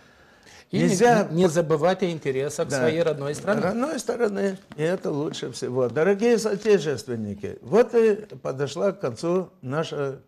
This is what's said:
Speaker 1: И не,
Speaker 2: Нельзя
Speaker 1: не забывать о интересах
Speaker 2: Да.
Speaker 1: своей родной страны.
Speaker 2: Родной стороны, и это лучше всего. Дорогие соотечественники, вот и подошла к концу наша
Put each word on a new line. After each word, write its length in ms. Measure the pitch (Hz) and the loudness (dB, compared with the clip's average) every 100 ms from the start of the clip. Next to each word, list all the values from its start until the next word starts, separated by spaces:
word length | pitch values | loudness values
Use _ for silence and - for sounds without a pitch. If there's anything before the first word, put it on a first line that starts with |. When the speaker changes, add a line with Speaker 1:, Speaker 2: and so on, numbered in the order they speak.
| - _ _ _ - - - | -20 _ _ _ -20 -20 -6
Speaker 1:
И 60 | 143 | 0
не, 60 | |
Speaker 2:
Нельзя 420 | 170 185 240 220 185 | 2 4 6 6 2
Speaker 1:
не 160 | 160 180 | 2 2
забывать 540 | 156 156 156 170 185 | 2 2 2 2 2
о 80 | 185 | -2
интересах 580 | 160 139 131 143 - 156 | -2 -2 -2 -4 -4 -2
Speaker 2:
Да. 80 | 135 | 0
Speaker 1:
своей 240 | 123 165 | 2 2
родной 320 | 160 147 139 | 0 0 -4
страны. 260 | 147 - 147 | -4 -2 0
Speaker 2:
Родной 360 | 165 226 285 277 | 0 0 -2 -4
стороны, 580 | - 240 220 202 196 190 - 147 | -4 -2 -2 0 -2 -4 -12 -4
и 60 | |
это 280 | 156 185 185 | -2 -2 -2
лучше 400 | 147 156 - 143 | -4 -4 -6 -8
всего. 380 | 120 123 127 120 | -8 -4 0 0
Дорогие 500 | 123 175 196 240 226 | 2 2 4 4 2
соотечественники, 1200 | 208 202 220 196 151 123 - 117 104 101 95 - | 2 -2 2 2 2 -4 -4 -6 -6 -6 -10 -10
вот 300 | 117 190 247 | 0 2 4
и 200 | 240 220 208 - 135 | 4 4 2 -4 -10
подошла 500 | 147 135 139 170 196 | -8 -4 -4 -2 -2
к 80 | 196 | -2
концу 480 | 143 113 170 180 175 _ | -6 -4 -2 -2 -4 _
наша 580 | 127 147 160 147 139 135 | -6 -4 -4 -4 -6 -6